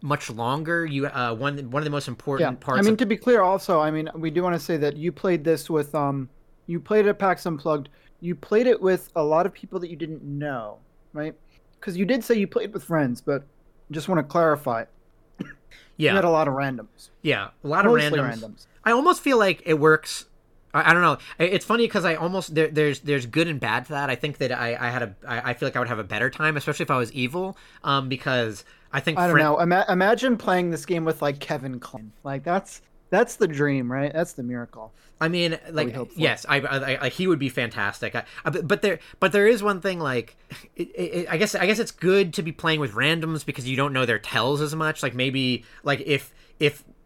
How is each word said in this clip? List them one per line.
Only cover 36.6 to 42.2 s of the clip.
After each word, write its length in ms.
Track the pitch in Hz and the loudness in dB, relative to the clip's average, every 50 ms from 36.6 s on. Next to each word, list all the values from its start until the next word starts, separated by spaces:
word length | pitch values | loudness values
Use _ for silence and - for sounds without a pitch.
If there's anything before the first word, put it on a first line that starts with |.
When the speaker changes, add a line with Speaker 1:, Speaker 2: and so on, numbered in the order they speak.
Speaker 1:
I, 460 | 120 120 135 139 135 135 131 135 139 | 0 0 -2 -2 -2 -2 -4 -2 -2
I, 20 | 127 | -4
he 180 | - - 185 | -2 -2 0
would 120 | 185 170 139 | 0 0 0
be 100 | 139 131 | 0 -4
fantastic. 640 | - 139 120 117 - 113 101 101 - - - 107 - | -2 -4 -4 -4 -4 -4 -6 -6 -4 -6 -8 -6 -6
I, 100 | 120 - - - - - | -8 -8 -8 -16 -6 -6
I, 60 | 165 | -4
but, 180 | 147 175 175 147 | -4 -4 -2 -2
but 140 | 208 202 | 0 0
there, 160 | - 202 180 - - - - _ | 2 -2 -2 -2 -8 -20 -4 _
but 120 | 190 190 | 0 2
there 160 | 202 202 202 220 | 4 4 6 6
is 140 | 247 202 | 4 4
one 180 | 202 208 196 185 | 2 0 -2 0
thing, 180 | 160 196 185 170 | -2 -4 -4 -2
like, 380 | 160 135 127 120 113 - - _ _ _ - - - - _ | -2 -2 -2 -2 -4 -6 -16 _ _ _ -20 -20 -20 -18 _
it, 140 | - 170 - - | -8 -8 -8 -6
it, 200 | - 180 165 - | -6 -6 -4 -4
it, 120 | 175 151 - | -6 -4 -2
I 80 | 165 160 | -2 0
guess, 160 | 214 202 - | 0 -2 0
I 100 | 190 175 | 0 0
guess 140 | 190 214 208 | 0 0 0
it's 120 | 220 - | -2 -6
good 440 | - - 165 185 185 202 | -6 -2 2 4 4 4